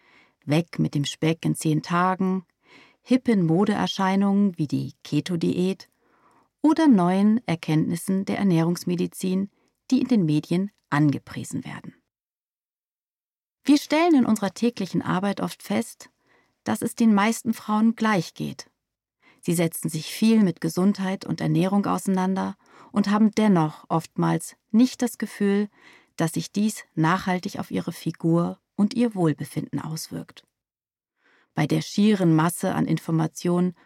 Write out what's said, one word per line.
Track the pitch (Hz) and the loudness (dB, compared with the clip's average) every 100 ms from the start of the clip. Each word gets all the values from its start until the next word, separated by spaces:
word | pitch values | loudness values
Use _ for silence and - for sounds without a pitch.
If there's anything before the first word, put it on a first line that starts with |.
| _ _ _ _ - | _ _ _ _ -2
„Weg | 151 170 - | -2 -2 -2
mit | 156 | -2
dem | 147 139 | -2 -4
Speck | - 156 165 160 | -2 -2 -2 -2
in | 156 | -2
zehn | 160 156 | -2 -2
Tagen“, | - 175 185 185 190 185 - _ _ - - _ | -2 0 0 0 -2 -2 -6 _ _ -20 -20 _
hippen | - 254 247 214 165 | -2 0 2 2 4
Modeerscheinungen | 165 208 208 185 - 190 196 202 196 202 175 | 2 2 0 -2 -2 0 2 2 2 0 0
wie | 151 | -4
die | 135 135 - | -4 -6 -10
Keto-Diät | - 147 151 170 175 180 180 190 - _ _ _ _ _ _ _ | -6 -4 -2 -2 -2 0 -2 -4 -10 _ _ _ _ _ _ _
oder | 294 320 320 | 2 4 6
neuen | 214 175 190 208 220 - | 6 6 4 2 2 -2
Erkenntnissen | 165 - 156 170 170 - 190 196 | -4 0 0 0 -2 -4 -4 -2
der | 202 | -2
Ernährungsmedizin, | 196 165 165 175 - 175 180 - 185 185 196 _ _ _ - | 2 2 2 -2 -4 -4 -4 -4 -4 -2 -4 _ _ _ -2
die | 254 | 0
in | 254 | 2
den | 233 160 | 2 2
Medien | 151 - 170 202 - - | 0 0 -2 -2 -8 -4
angepriesen | 143 151 131 - - 123 - - | 2 2 2 -6 -12 -10 -10 -10
werden. | - 170 - _ _ _ _ _ _ _ _ _ _ _ _ _ _ _ _ | -12 -16 -20 _ _ _ _ _ _ _ _ _ _ _ _ _ _ _ _
Wir | - 285 | 2 2
stellen | - 294 349 294 | 2 2 4 4
in | 226 | 4
unserer | 214 196 | 2 -2
täglichen | - 233 - 190 165 | -2 -2 -2 -4 -4
Arbeit | - 170 202 196 | -2 -2 -2 -4
oft | 180 - | -6 -8
fest, | - 208 226 - - _ _ _ _ _ | -6 -4 -4 -10 -20 _ _ _ _ _
dass | - - | -6 -4
es | 233 | -4
den | - 233 | 2 4
meisten | 202 208 233 240 | 4 2 -2 -4
Frauen | 220 - 214 226 226 | -6 -2 0 2 2
gleich | 220 202 160 | 0 0 -2
geht. | - 151 135 - _ _ _ _ _ _ _ | -6 -10 -12 -18 _ _ _ _ _ _ _
Sie | - | -4
setzen | 170 165 - 160 | 0 0 -2 -6
sich | 160 - | -6 -8
viel | - 220 226 | 0 4 4
mit | 196 165 | 4 0
Gesundheit | 165 170 190 196 190 190 - | -4 0 0 0 -2 -6 -6
und | 160 | -4
Ernährung | 151 156 185 202 196 | 0 0 2 0 0
auseinander | 180 - 185 185 190 190 190 _ - - | -2 -2 -2 0 -2 -4 -8 _ -20 -6
und | 208 196 | -2 0
haben | 208 220 | 4 2
dennoch | 214 214 180 156 - - | 4 4 4 2 -4 -4
oftmals | 165 - - 165 165 - - _ | -4 -4 -2 0 -2 -6 -18 _
nicht | 214 254 - | 2 2 2
das | 240 - | -6 -6
Gefühl, | 214 - 202 202 208 _ - - _ - | -10 -4 0 0 -2 _ -20 -20 _ -4
dass | 165 | -4
sich | - 165 | -4 -6
dies | - 214 - - | -2 -2 -4 -8
nachhaltig | - 156 185 190 180 196 - | -2 0 0 -2 -4 -4 -10
auf | - | -8
ihre | 185 175 | -8 -8
Figur | 165 - - 165 165 175 185 _ - | -8 -8 -4 0 0 0 -6 _ -2
und | 202 | -2
ihr | - 240 196 | 0 -2 0
Wohlbefinden | 165 143 147 - - - | 0 0 -6 -8 -8 -8
auswirkt. | 156 160 - 160 160 - - _ _ _ _ _ _ _ _ _ _ | -8 -10 -10 -12 -14 -20 -20 _ _ _ _ _ _ _ _ _ _
Bei | - 151 | -2 0
der | 156 | 0
schieren | - - 208 208 180 156 | -2 0 2 4 4 4
Masse | 165 - 185 | 2 -2 -4
an | - 160 | -2 -2
Informationen | 165 - 165 160 - 175 175 180 - | -2 -2 -2 -2 -4 -2 0 -2 -4